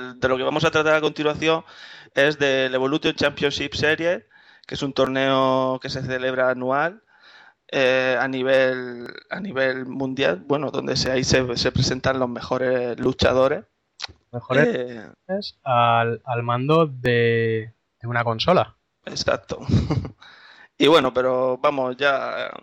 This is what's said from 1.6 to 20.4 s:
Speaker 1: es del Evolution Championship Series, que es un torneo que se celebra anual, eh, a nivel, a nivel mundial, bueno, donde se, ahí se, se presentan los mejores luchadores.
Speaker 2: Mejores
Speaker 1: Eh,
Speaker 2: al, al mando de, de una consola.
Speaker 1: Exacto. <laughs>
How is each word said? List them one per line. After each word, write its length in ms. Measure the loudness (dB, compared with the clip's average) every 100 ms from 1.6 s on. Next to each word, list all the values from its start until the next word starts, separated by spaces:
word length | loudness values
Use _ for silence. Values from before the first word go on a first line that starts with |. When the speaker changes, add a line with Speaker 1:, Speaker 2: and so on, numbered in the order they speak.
| -4 -18 -20 -20 -4
Speaker 1:
es 240 | 2 2 2
del 380 | 0 2 0 0
Evolution 400 | 0 0 -2 0
Championship 580 | -2 0 -2 -2 -6 -2
Series, 480 | 0 0 -2 -4 -8 _ _ _ -14
que 80 | -6
es 80 |
un 100 | -4
torneo 840 | 0 2 2 2 4 4 2 0 -2
que 80 | -6
se 120 | -8
celebra 480 | -6 -4 -2 0 0
anual, 520 | 0 -2 0 -2 -6 _ _ -20 -20 -20 _ -6
eh, 460 | 0 2 2 2 0
a 80 | -2
nivel, 800 | -2 2 4 2 0 -6 -12 -14 -16 -12
a 100 | -10
nivel 460 | -6 -2 -2 -2 -6
mundial, 580 | -6 -6 0 -2 -2 -2
bueno, 260 | -2 -2
donde 240 | -4 -4 -2
se, 160 | 0
ahí 120 | 0
se, 340 | 2 2 2 0
se 140 | -2
presentan 480 | 0 -2 0 -2 0
los 100 | -2
mejores 680 | -4 -4 -2 0 0 -2 -2
luchadores. 640 | -2 2 2 4 4 0 -6 _ _ -16 -16 -16 _
Speaker 2:
Mejores 360 | -14 -2 2 2
Speaker 1:
Eh, 340 | 0 -6 -10 -16 -20 -8 -6 -8 -10
Speaker 2:
al, 580 | 0 2 4 4 2 -2
al 200 | -6 -4
mando 420 | -2 -2 2 2 2
de, 880 | 0 0 2 2 2 0 -2 -6 -14 _ _
de 60 | -6
una 160 | -2
consola. 520 | -2 -2 2 2 0 _ _ _ -12
Speaker 1:
Exacto. 540 | -6 -2 -2 -4 -10
<laughs> 1160 | 0 0 2 -2 -4 -12 -20 -20